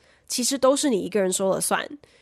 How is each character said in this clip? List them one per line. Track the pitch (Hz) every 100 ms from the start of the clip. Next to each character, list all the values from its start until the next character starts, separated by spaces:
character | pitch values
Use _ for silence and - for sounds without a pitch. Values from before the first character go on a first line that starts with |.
| - _ -
其 | -
实 | 240 269
都 | 262
是 | 285 294
你 | 202
一 | 175
个 | 208
人 | 185
说 | 185 190
了 | 170
算。 | - 190 - 294 - _